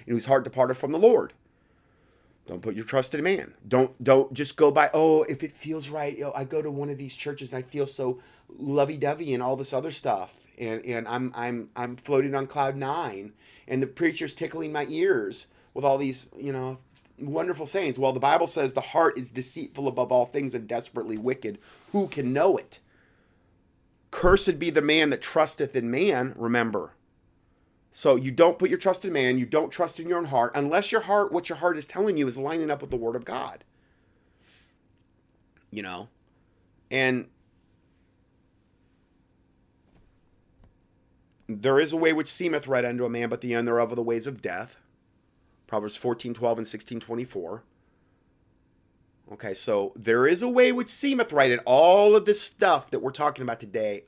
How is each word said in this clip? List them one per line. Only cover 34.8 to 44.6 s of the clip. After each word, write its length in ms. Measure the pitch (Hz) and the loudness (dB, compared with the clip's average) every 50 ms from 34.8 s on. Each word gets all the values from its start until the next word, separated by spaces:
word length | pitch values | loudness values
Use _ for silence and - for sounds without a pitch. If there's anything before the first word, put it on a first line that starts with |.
| _ _ _ _ _ _ _ _ _ _ _ _ _ _ _ _ _ _ | _ _ _ _ _ _ _ _ _ _ _ _ _ _ _ _ _ _
You 100 | - 104 | -12 -10
know? 280 | 101 92 90 90 104 123 _ _ _ _ _ _ _ _ _ _ _ _ _ _ _ - | -10 -10 -10 -12 -12 -16 _ _ _ _ _ _ _ _ _ _ _ _ _ _ _ -6
And 360 | 127 135 131 131 127 123 - - _ _ _ _ _ _ _ _ _ _ _ _ _ _ _ _ _ _ _ _ _ _ _ _ _ _ _ _ _ _ _ _ _ _ _ _ _ _ _ _ _ _ _ _ _ _ _ _ _ _ _ _ _ _ _ _ _ _ _ _ _ _ _ _ _ _ _ _ _ _ _ _ _ _ _ _ _ _ _ _ _ _ _ - | -2 0 0 2 0 -2 -4 -8 _ _ _ _ _ _ _ _ _ _ _ _ _ _ _ _ _ _ _ _ _ _ _ _ _ _ _ _ _ _ _ _ _ _ _ _ _ _ _ _ _ _ _ _ _ _ _ _ _ _ _ _ _ _ _ _ _ _ _ _ _ _ _ _ _ _ _ _ _ _ _ _ _ _ _ _ _ _ _ _ _ _ _ -12
there 320 | 113 104 101 131 135 139 | -8 -2 0 4 4 4
is 140 | 156 151 151 | 4 4 2
a 40 | 160 | 2
way 140 | 165 160 | 2 4
which 160 | 160 151 156 151 | 2 2 0 -4
seemeth 400 | - - 180 175 156 147 127 131 | -6 -4 -2 -2 -2 -2 -2 -2
right 160 | 135 127 120 | 0 0 0
unto 220 | 120 120 123 123 | 0 -2 -2 -4
a 40 | 120 | -4
man, 200 | 117 117 120 117 | -2 -4 -4 -4
but 100 | 120 117 | -6 -6
the 140 | - 123 117 | -4 -4 -2
end 120 | 117 120 | -2 0
thereof 280 | 120 117 117 117 113 120 | 0 2 2 0 0 -2
are 20 | |
the 80 | 120 117 | -2 -2
ways 240 | 117 117 117 110 143 | -2 -2 -2 -4 -6
of 140 | 135 107 | -8 -8
death. 340 | - 101 87 90 | -8 -8 -8 -8